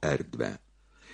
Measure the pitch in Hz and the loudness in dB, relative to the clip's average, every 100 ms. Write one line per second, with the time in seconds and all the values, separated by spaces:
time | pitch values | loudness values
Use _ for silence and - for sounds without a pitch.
0 | 76 69 - - 53 50 _ _ _ - | 2 2 0 -2 -2 -4 _ _ _ -20
1 | - | -20